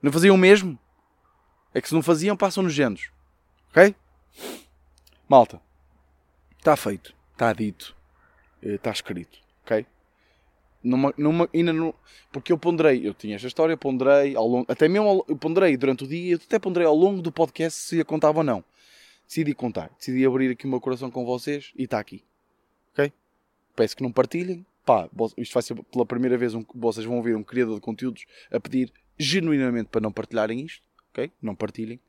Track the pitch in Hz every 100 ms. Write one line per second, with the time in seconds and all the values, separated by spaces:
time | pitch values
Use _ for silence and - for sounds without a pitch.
0 | 143 151 185 190 185 208 190 127 _ _
1 | _ _ _ _ _ _ _ - - 160
2 | 160 160 185 202 202 190 185 143 131 95
3 | - _ _ _ _ _ _ - 196 196
4 | _ _ _ - - - _ _ _ _
5 | _ _ _ 135 113 87 _ _ _ _
6 | _ _ _ _ _ _ - 147 107 98
7 | - _ _ - 117 107 107 92 - -
8 | _ _ _ _ _ _ - 101 113 104
9 | - 90 85 _ _ _ - 110 - _
10 | _ _ _ _ _ _ _ _ 120 127
11 | 139 - 147 165 170 160 170 160 165 -
12 | _ - _ 139 - 170 170 170 156 131
13 | 101 98 107 104 127 - 160 165 139 131
14 | 131 143 139 123 113 123 127 127 156 196
15 | 214 190 - 147 156 170 190 131 135 127
16 | 135 165 180 170 _ 220 190 180 165 151
17 | 190 196 165 151 165 - 165 - - 165
18 | 151 156 151 156 151 107 - _ _ _
19 | _ _ _ - 151 143 123 101 80 _
20 | - 127 131 127 131 123 139 127 131 127
21 | 131 127 120 127 131 147 - - 127 113
22 | 104 - _ _ _ _ _ _ _ -
23 | 143 _ _ _ _ _ _ - 110 -
24 | 131 117 127 165 180 175 180 _ - 113
25 | 85 - 113 - 117 123 - 120 - 123
26 | 117 120 127 123 120 113 107 123 117 107
27 | 110 120 117 110 104 123 120 107 - 110
28 | 127 113 - - - 120 - 127 127 _
29 | _ _ 143 185 165 147 127 120 107 113
30 | 107 98 104 113 107 117 156 - _ _
31 | _ - 143 _ 110 98 107 - 110 120